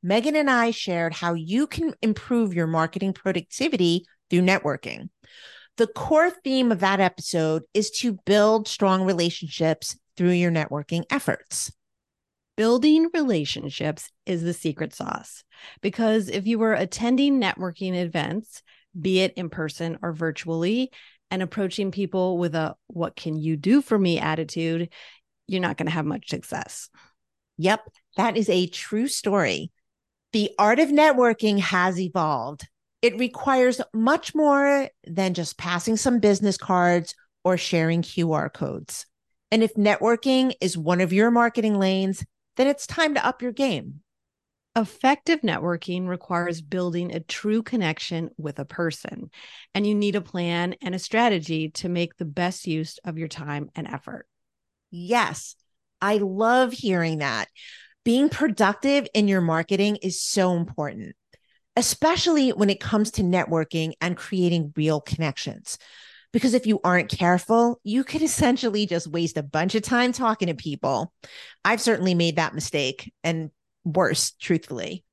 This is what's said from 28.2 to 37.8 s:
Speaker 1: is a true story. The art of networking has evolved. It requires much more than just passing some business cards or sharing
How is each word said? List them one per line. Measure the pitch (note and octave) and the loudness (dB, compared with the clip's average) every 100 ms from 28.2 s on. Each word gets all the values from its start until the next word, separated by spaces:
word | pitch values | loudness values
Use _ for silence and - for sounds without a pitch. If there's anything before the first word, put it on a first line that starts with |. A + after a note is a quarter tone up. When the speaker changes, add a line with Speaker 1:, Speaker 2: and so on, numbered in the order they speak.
| A3+ - | 0 0
Speaker 1:
is | G#3 | 2
a | F#3 F3+ | 2 0
true | - - G#3+ C4 | -4 -6 -2 -2
story. | - - G3+ D3 D#2+ F3 _ _ _ _ _ _ | -2 -2 0 0 -2 -6 _ _ _ _ _ _
The | A3+ G#3 - | -2 -2 2
art | G#3 A#3+ | 4 4
of | D#4 | 4
networking | C#4+ D#4 C4 B3 A3+ G#3+ G3+ | 6 6 6 4 4 2 2
has | F3+ F#3+ F3+ F3+ | 2 2 2 0
evolved. | F#3 F3+ D#3 C#3 A#2 D3 - _ _ _ | -2 0 0 0 -4 -10 -18 _ _ _
It | A#3+ G3+ | 0 2
requires | B3 - - C4 B3 B3 - | -4 -2 0 4 4 2 -4
much | A3 A3+ D#4+ - | 0 2 2 0
more | D4+ D4+ C#4 C#4 C#4 C4+ _ | 2 4 4 4 2 0 _
than | - E3+ F#3+ | -10 -2 0
just | F3 D#3+ - | 0 -4 -6
passing | E3+ F3 F3 A3 | -4 -2 0 0
some | C4+ A#3+ | 2 4
business | G#3 G3 G3+ F#3+ | 4 4 2 -2
cards | - F#3 F3 F3 E3+ - _ _ | 0 4 4 4 0 -12 _ _
or | F#3 F3+ | 0 0
sharing | - E3+ | 0 0